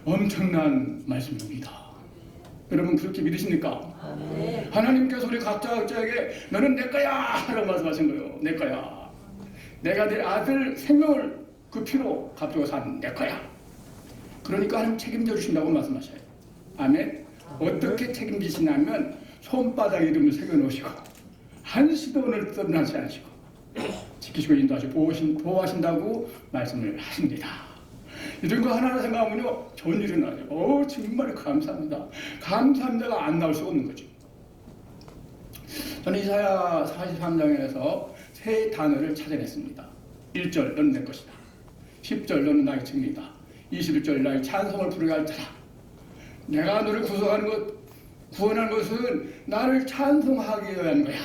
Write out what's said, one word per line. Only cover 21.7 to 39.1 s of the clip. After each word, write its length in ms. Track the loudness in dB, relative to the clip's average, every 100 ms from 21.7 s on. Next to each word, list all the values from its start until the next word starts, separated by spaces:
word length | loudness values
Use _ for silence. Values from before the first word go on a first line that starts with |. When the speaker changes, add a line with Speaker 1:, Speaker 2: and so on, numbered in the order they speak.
| 4 4 4 0 -2
Speaker 1:
오늘 320 | 0 0 -2
떠나지 420 | -4 0 2 2 -2
않으시고 320 | -6 -10 -16 -20 -20 -20 -14 -8 -6 -6 -12 -16
지키시고 320 | -10 -6 4
인도하시고 400 | 6 6 2 -2
보호하신-, 440 | 2 2 2 0 0
보호하신다고 920 | 0 0 0 0 0 0 0 -4 -6 -12 -8
말씀을 440 | -6 -4 -4 -4 -6
하십니다. 720 | -8 -2 -2 -2 -8 -12 -14 -18 -20 -20 -18 -14 -12 -6
이런 180 | 0 2
거 120 | 4
하나하나 280 | 4 2 2
생각하면요, 640 | 0 2 2 0 -2 -4 -8 -8
좋은 260 | -2 0
일이 160 | 2 2
나죠. 280 | 0 -2 -8
어, 360 | -2 2 4 2
정말 460 | -2 -4 -2 -2
감사합니다. 720 | -4 0 0 0 -6 -6 -6 -8 -12 -12 -12
감사합니다가 840 | 0 4 6 4 2 -2 0 -2 0
안 100 | 2
나올 160 | 2
수가 160 | 0 0
없는 180 | -2 -2
거죠. 180 | -8 -16 -20 -20 -20 -20 -20 -20 -20 -20 -20 -20 -18 -20 -20 -18 -18 -14 -12 -10 -6
저는 160 | -2 0
이사야 640 | 2 2 4 2 2 0 0
사십삼 520 | -4 -6 -4 0 4
장에서 760 | 4 4 0 -2 -2 -2 -4 -12 -18
세 360 | -10 0 2 2
단어를 420 | 2 2 4 2